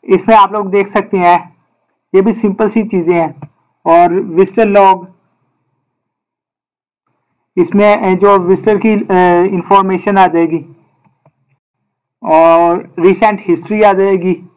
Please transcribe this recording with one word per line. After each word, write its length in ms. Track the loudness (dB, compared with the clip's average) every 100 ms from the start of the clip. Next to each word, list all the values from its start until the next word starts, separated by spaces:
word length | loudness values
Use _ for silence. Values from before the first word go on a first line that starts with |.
इसमें 320 | 0 -2 2 2
आप 180 | 2
लोग 180 | -2 -4
देख 160 | -4 -2
सकते 300 | -4 -4 -2
हैं, 380 | 0 0 -2 _ _ _ _ _ _ 0
ये 60 |
भी 100 | 0
simple 380 | -2 -4 -2 -2
सी 140 | -2
चीजें 320 | -4 -4 -2 -2
हैं। 260 | -2 -8 -20 _ _ _ 0
और 280 | 2 2
विजिटर 520 | 0 -4 -2 0 0 0
log, 420 | 2 2 0 -4 _ _ _ _ _ _ _ _ _ _ _ _ _ _ _ _ _ _ _ _ _ _ _ _ -4
इसमें, 400 | -2 2 2 2
अ, 180 | 0 0
जो 220 | 2 2
विजिटर 400 | 2 -2 0 0
की, 160 | 0
अ, 600 | -2 -2 0 2 2 0
information 640 | -4 0 0 0 -4 -2 0
आ 100 | 0
जाएगी 380 | 0 -2 -4 -10 -20 _ _ _ _ _ _ _ _ _ _ _ _ _ _
और 680 | -2 2 4 4 2 -2 -6 -2
recent 420 | 0 2 0 -2
history 420 | -4 -6 -4 0
आ 100 | 0
जाएगी। 500 | 2 0 0 -2 -6 -8